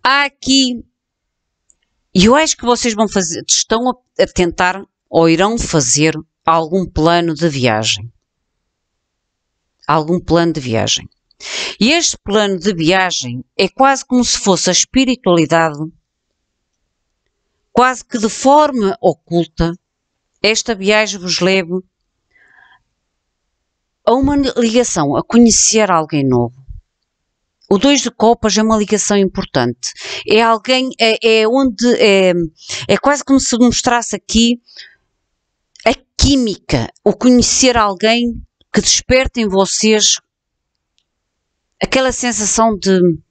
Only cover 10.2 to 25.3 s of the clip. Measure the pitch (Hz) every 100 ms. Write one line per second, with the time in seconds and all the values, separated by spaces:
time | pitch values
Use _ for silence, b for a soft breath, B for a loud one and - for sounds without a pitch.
10.2 | - 165 170 156 123 113 104 - - _
11.2 | _ _ B B B B 226 330 - -
12.2 | - 208 202 185 180 175 160 190 185 -
13.2 | 127 123 - - 190 - 269 262 - 247
14.2 | 240 - 202 175 - 175 - 254 262 247
15.2 | 190 170 151 165 160 147 160 _ _ _
16.2 | _ _ _ _ _ _ _ _ _ _
17.2 | _ _ _ _ _ - 254 254 - 247
18.2 | 208 - 262 294 302 262 196 - 180 -
19.2 | _ 170 165 - 165 175 _ _ _ _
20.2 | _ _ 202 220 - 202 190 214 214 196
21.2 | 180 - 180 190 170 185 - _ _ _
22.2 | _ b b b b b _ _ _ _
23.2 | _ _ _ _ _ _ _ _ - 247
24.2 | 277 285 269 - 233 226 240 180 143 143
25.2 | -